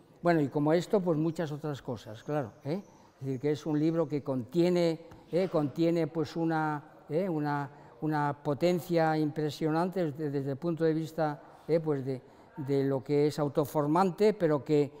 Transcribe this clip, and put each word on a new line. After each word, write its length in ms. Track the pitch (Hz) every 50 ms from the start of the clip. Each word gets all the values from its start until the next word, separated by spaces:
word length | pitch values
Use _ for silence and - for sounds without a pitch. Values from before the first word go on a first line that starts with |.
| - _ - -
Bueno, 180 | - 175 170 160
y 80 | 147 131
como 240 | - 151 147 151
esto, 280 | 160 180 170 - - 208
pues 180 | 175 180 160 147
muchas 340 | 156 170 156 - 170 143
otras 280 | 151 143 - 151 143 -
cosas, 420 | - - 123 104 - 113 107 113
claro, 300 | - - 147 151 135 98 - - -
¿eh? 180 | 135 160 202 196 - - - - - _ -
Es 60 | 131
decir, 140 | 135 135 123
que 100 | 147 147
es 120 | 151 139 -
un 140 | 165 147 147
libro 280 | 151 165 160 165 165
que 160 | 135 147 143
contiene, 800 | - - 135 131 117 - - 175 170 180 180 175 170 170 160 160 - - - - - -
¿eh? 160 | - 170 190 165
contiene, 560 | - 165 147 139 - 165 165 170 170 170 160
pues, 300 | 147 - 165 151 - -
una, 480 | 170 165 165 160 156 156 151 151 147 - - - - - -
¿eh? 200 | 147 160 190 196
una, 420 | 165 151 147 147 147 143 143 135 - - - - - -
una 340 | 160 151 156 151 147 147 139 -
potencia 720 | - 151 143 117 170 175 180 175 - - 175 165 160 160 156
impresionante 880 | 156 156 147 151 160 151 151 143 - 160 156 156 160 175 190 175 196 175
desde, 260 | 151 135 156 156 147
desde 200 | 139 143 135 143
el 60 | 139
punto 280 | 139 - 175 170 156 165
de 80 | 160
vista, 480 | 156 160 160 151 - - 160 151 147 151 - - - - -
¿eh? 140 | - 151 170
pues 240 | 160 156 147 139 127
de, 160 | 135 131 127 - - - - - - -
de 280 | - 139 131 139 139 139
lo 180 | 139 135 135
que 240 | - - 147 143 147
es 120 | 151 143 -
autoformante, 960 | 147 143 135 165 147 127 - 156 147 147 156 175 196 190 160 - 208 214 202
pero 300 | 208 180 156 151 143 120
que 280 | - 156 147 147 131 - -